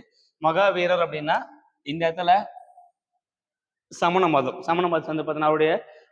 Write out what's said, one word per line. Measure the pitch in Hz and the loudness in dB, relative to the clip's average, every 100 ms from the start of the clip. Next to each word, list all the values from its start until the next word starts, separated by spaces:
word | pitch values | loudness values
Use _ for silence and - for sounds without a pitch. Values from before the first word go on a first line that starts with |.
| - _ _ _ | -6 _ _ _
மகாவீரர் | 156 165 196 180 175 180 | -2 2 2 2 0 0
அப்படின்னா | 165 151 151 208 262 - _ _ 143 | -2 -4 -2 -2 -4 -20 _ _ -10
இந்த | 160 | -2
இடத்துல | 165 170 175 190 - - - - - _ _ _ _ _ _ _ _ _ _ | -2 0 2 2 2 -12 -20 -20 -20 _ _ _ _ _ _ _ _ _ _
சமண | - 175 185 175 | -2 0 2 2
மதம், | 147 131 - | 2 0 -4
சமண | - 170 180 | -4 -2 0
மதம் | 160 151 | -2 -4
வந்து | 156 | -6
பார்த்தோன்னா | 151 151 156 | -4 -2 0
அவருடைய | 156 156 185 - - _ | 2 2 0 -4 -20 _